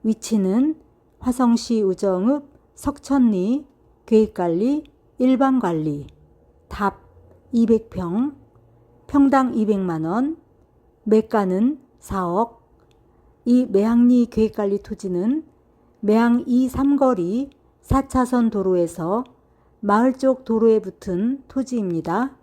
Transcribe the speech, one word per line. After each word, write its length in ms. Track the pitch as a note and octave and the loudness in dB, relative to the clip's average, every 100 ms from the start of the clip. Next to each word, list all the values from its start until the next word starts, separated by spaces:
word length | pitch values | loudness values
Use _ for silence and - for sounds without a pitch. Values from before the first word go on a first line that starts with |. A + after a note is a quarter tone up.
위치는 720 | A3 A3 - A3 F#3 G#3+ D4 D#4 _ _ _ _ | -4 -4 -2 -2 0 0 0 -2 _ _ _ _
화성시 600 | B3+ B3 A#3+ A#3 - A3+ | -6 0 2 2 0 0
우정읍 640 | G3 F3+ G3 F3+ G#3+ C#4+ C#4+ _ _ - | 0 0 -2 0 0 -2 -6 _ _ -10
석천리 880 | C#4+ C#4 - C#4 A#3+ G3 F#3+ C4+ - _ _ _ - | -10 -10 -2 2 2 2 -2 -4 -6 _ _ _ 2
계획관리 800 | A3 G#3+ - F3 E3 A#3 D4 - _ _ - | 2 2 0 -2 0 0 -2 -6 _ _ -2
일반관리 880 | B3+ B3+ C4+ C4 G3+ E3 D#3 C#3+ C#3+ _ _ _ _ _ _ | 0 2 2 2 0 -2 -4 -6 -12 _ _ _ _ _ _
답 340 | - G3+ - _ - _ _ _ | -6 -6 -6 _ -20 _ _ _
이백 380 | A#3 A3+ A3 A3 | 0 2 2 0
평, 460 | - F3 G3 C#4 - _ _ _ _ _ _ - | -10 -6 -4 -4 -8 _ _ _ _ _ _ -4
평당 460 | C#4+ C#4 C4+ B3+ A#3 | 2 4 4 2 0
이백만 500 | G#3+ G3+ F#3 D#3+ D#3+ | 0 0 -2 -4 -4
원, 320 | G#3 C#4 E4 _ _ _ _ _ _ | -2 -4 -6 _ _ _ _ _ _
매가는 760 | - A3 G#3+ A3 F#3+ F3+ A#3+ D4+ _ _ | 0 0 2 -2 0 0 0 -2 _ _
사억. 640 | - G3 F3 F3+ A#3 - _ _ _ _ _ _ _ _ | -10 -6 -4 -2 -4 -8 _ _ _ _ _ _ _ _
이 220 | - B3 B3+ | 0 2 2
매항리 640 | G3 A3 A#3 A#3+ B3 A#3+ | 0 2 4 4 4 2
계획관리 520 | - A3 G#3+ G3+ G3+ | 0 -2 0 -4 -4
토지는 680 | - A3 F#3+ F3 G#3 D4+ - _ _ _ _ _ | -6 -10 -6 -4 -2 -4 -6 _ _ _ _ _
매항 440 | G3+ G#3+ A#3+ A#3+ C4 | 0 2 2 0 0
이 200 | B3 C4 | 0 0
삼 260 | A#3+ C#4 C#4+ | 0 0 2
거리 540 | C4+ A3 E3+ A3+ C#4 _ _ _ | 2 0 -2 -4 -6 _ _ _
사 260 | - C4+ C4+ | -2 -2 0
차선 420 | C4 B3 B3 A3+ | -2 0 0 0
도로에서 760 | G#3+ F#3+ F3+ E3 F3 E3 G#3+ B3+ _ _ _ _ _ | 0 0 0 0 -4 -4 -4 -6 _ _ _ _ _
마을 320 | G3+ G#3 B3+ | 0 2 2
쪽 320 | B3+ C4 C4 C4 | 2 -2 -2 -2
도로에 340 | A3+ A3+ A3 | 2 2 2
붙은 640 | G3 - - F3+ A3+ C4+ - | -2 -14 -8 -4 -4 -6 -8
토지입니다. 880 | C4+ C4 A#3+ F#3+ E3 E3 F#3 C4+ C4+ | -8 -6 -4 -4 -4 -4 -4 -4 -8